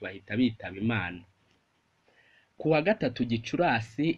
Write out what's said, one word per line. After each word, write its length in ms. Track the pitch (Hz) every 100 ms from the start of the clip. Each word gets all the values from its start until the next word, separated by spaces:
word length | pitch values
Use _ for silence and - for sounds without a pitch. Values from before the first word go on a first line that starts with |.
bahita 300 | 95 95 - 107
bitaba 420 | 127 107 92 95
Imana. 440 | 110 113 90 90 95 _ _ _ _ _ _ _ _ _ _ _ _ -
Ku 60 | 151
wa 120 | 156
gatatu 400 | 165 220 135 120 120
Gicurasi, 840 | 113 - 151 170 117 113 - 156